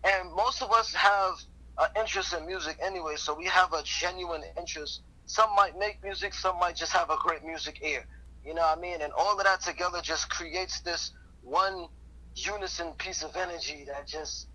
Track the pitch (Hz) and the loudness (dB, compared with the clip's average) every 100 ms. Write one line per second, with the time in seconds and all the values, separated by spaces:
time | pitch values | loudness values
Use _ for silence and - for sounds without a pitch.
0 | 185 196 170 170 233 254 240 226 220 - | 4 2 0 0 2 2 2 4 4 4
1 | 202 202 190 - - - - - 160 208 | 6 6 2 -2 -12 -20 -16 0 2 2
2 | 220 202 190 170 160 185 156 156 185 190 | 0 -2 -2 -4 -4 -4 -4 -4 -4 -4
3 | 156 151 - 151 180 180 185 165 - - | -4 -4 -4 -2 2 4 4 2 -2 -2
4 | 175 180 175 165 156 160 170 156 147 - | -2 -2 -6 -6 -6 -10 -8 -8 -8 -10
5 | - - - - 220 202 196 165 208 208 | -12 -20 -6 4 6 8 4 4 -2 -2
6 | 190 190 196 - 190 180 175 170 165 185 | -8 -4 -4 0 0 2 2 2 0 2
7 | 165 156 185 160 151 160 151 - 151 135 | 2 2 2 0 -4 -6 -8 -6 -4 -4
8 | - - - - 143 165 160 160 180 175 | -6 -18 -18 -16 -8 2 4 4 -2 -4
9 | 147 - 185 202 196 190 - - 180 180 | -4 2 2 6 6 4 0 0 -2 -2
10 | - 160 - - 170 165 185 - 175 165 | -2 -2 -2 -4 -4 -4 -4 -4 -4 -4
11 | - - - - 123 160 196 190 165 - | -4 -10 -20 -20 0 2 2 0 -10 -16
12 | - - - - - 208 190 - 170 - | -20 -20 -16 -8 -6 -4 -6 -4 -6 -6
13 | 190 180 156 - 180 170 156 151 139 143 | -6 -6 -6 -4 -4 -4 -8 -8 -10 -10
14 | 143 156 151 - - | -8 -8 -6 -8 -12